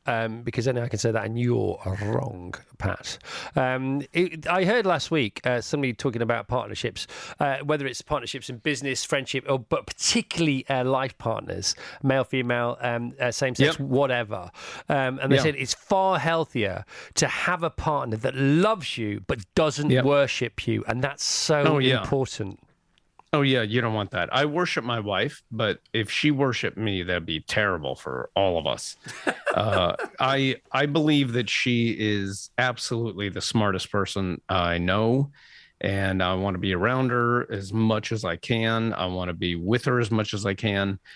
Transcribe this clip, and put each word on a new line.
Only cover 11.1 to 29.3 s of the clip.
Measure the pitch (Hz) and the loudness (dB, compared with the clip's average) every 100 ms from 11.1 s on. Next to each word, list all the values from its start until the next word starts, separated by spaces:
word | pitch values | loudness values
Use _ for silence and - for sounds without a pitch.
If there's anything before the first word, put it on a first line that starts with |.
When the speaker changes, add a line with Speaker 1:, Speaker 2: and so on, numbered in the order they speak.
| - | -4
Speaker 1:
partners, | 117 107 - 90 95 - - - | -4 -4 -4 -4 -4 -6 -10 -4
male, | 135 135 | 2 2
female, | 127 131 120 120 120 123 | 2 0 0 0 0 -2
um, | 123 117 120 - | -2 -2 -4 -2
uh, | 123 | -2
same-sex, | - 135 123 143 160 | 0 0 2 2 2
Speaker 2:
Yep. | 135 | 0
Speaker 1:
whatever. | 131 139 123 107 101 90 - - - - | 2 2 0 -2 -6 -10 -16 -14 -10 -2
Um, | 147 131 135 | 0 0 0
and | 135 | 4
they | 135 | 4
Speaker 2:
Yeah. | |
Speaker 1:
said | 139 139 | 4 0
it's | 131 | -4
far | - - 190 190 175 | -6 0 2 4 2
healthier | 151 165 156 123 101 92 - - - - | 0 0 -2 -2 -2 -4 -10 -18 -8 0
to | 139 | 0
have | - - 180 | 0 -2 0
a | 165 | -2
partner | - 160 147 127 113 | -4 -2 -2 -2 -2
that | 127 131 | -2 2
loves | 139 156 208 214 135 - | 4 6 4 2 -4 -4
you | 107 101 - | -4 -4 -4
but | 131 98 - | -6 -2 2
doesn't | 156 151 147 | 2 2 4
Speaker 2:
Yep. | 131 131 | 4 6
Speaker 1:
worship | 143 139 - 123 - - | 4 4 0 -4 -4 -2
you, | 110 104 | -2 0
and | 120 | -2
that's | 135 143 - | -2 -2 -2
so | - - 151 | 0 2 4
Speaker 2:
Oh, | 147 147 | 4 4
yeah. | 131 123 | 4 2
Speaker 1:
important. | - 139 127 - 98 98 _ _ _ _ _ _ _ | 2 0 0 -4 -8 -10 _ _ _ _ _ _ _
Speaker 2:
Oh, | 151 | 2
yeah, | 139 127 | 4 4
you | 107 120 | 2 2
don't | 117 | 2
want | 107 98 | 0 -2
that. | 92 85 | -2 0
I | 131 151 | 2 2
worship | 156 180 - | 2 0 0
my | 120 117 | -2 -2
wife, | 101 95 131 - - | -2 0 -2 -4 -10
but | 113 107 - _ | -2 0 -2 _
if | 110 104 | -4 -2
she | - 151 | 0 2
worshiped | 135 139 113 113 - | 2 2 0 -4 -2
me, | 110 95 | -2 -2
that'd | 90 90 82 | 0 -2 -2
be | 80 | -6
terrible | - - 104 87 67 | -2 0 2 0 -4
for | 65 76 64 - - | -6 -6 -6 -4 0
all | 98 85 | 2 2
of | 73 | 0
us. | 57 - - - - | -4 -6 -14 -16 -8
Speaker 1:
<laughs> | - | -4